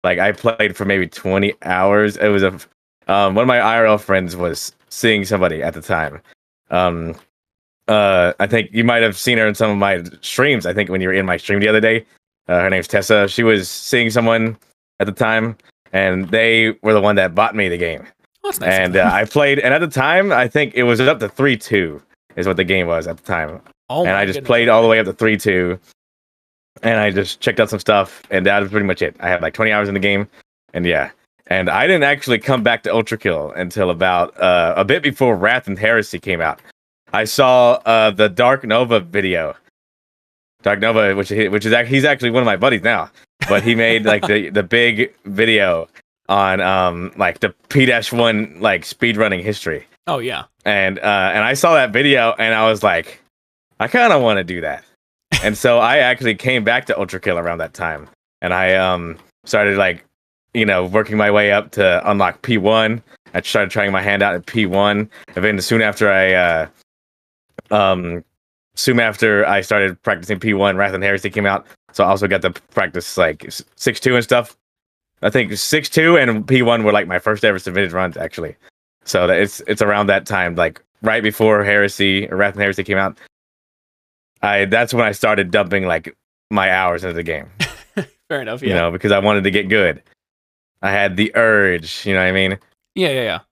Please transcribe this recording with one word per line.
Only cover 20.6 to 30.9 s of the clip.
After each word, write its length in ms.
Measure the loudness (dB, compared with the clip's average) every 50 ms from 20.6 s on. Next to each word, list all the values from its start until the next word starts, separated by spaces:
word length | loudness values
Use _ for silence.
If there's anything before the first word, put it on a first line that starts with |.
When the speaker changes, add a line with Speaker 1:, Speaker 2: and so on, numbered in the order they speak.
| -2 -2 -2
Speaker 1:
it 100 | 0 2
was 160 | 2 2 2
up 180 | 2 2 2 0
to 80 | -4 -8
three 280 | -2 0 0 0 0
two 440 | -2 -2 -2 0 0 0 -2 -6 -12 _ _ _ _ _ _ _
is 100 | -4 -2
what 100 | -2 0
the 80 | -2 0
game 220 | 0 0 0 0
was 200 | -2 -2 -4 -4
at 120 | -6 -12 -12
the 40 | _
time. 360 | -6 -4 -4 -4 -6 -10 -16 _ -20 _ _ _ _
Speaker 2:
Oh 140 | -4 -2 0
Speaker 1:
And 80 | 0
Speaker 2:
my 80 | 0 0
Speaker 1:
I 60 | 0
just 100 | -2 -4 -6
Speaker 2:
goodness. 80 | -2 0
Speaker 1:
played 200 | 2 2 4 4
all 100 | 4 6
the 60 | 6 4
way 100 | 4 2
up 60 | 2
to 60 | -2
three 240 | -4 -2 0 0 0
two, 420 | 0 0 0 0 0 0 -2 -4 -8 _ _ _ _ _ _ _ _ _ _ _ _ _ _ _ _ _ _ _ -6
and 160 | -2 -2 0 0
I 100 | 0 0
just 300 | 0 -2 -4 -4 -8 _
checked 200 | -4 -2 2 2
out 80 | 0 0
some 120 | 0 -4
stuff, 420 | 0 2 2 2 2 -2 -6 -20 -12 _
and 160 | -2 0 2
that 140 | 2 2 2
was 100 | 0 0
pretty 160 | -2 -2 0
much 160 | 0 -2 -2
it. 140 | -4 -6 -6 _
I 80 | -4 -2
had, 140 | -2 -2
like, 100 | -2 -6 -4
twenty 180 | -2 -2 0
hours 160 | 0 0 -2 -2
in 60 | -2
the 60 | -2
game, 280 | 0 0 0 -2 -4 -6 _ -20 _ _ _ _ _ _
and 140 | -8 -4 -2
yeah. 240 | 0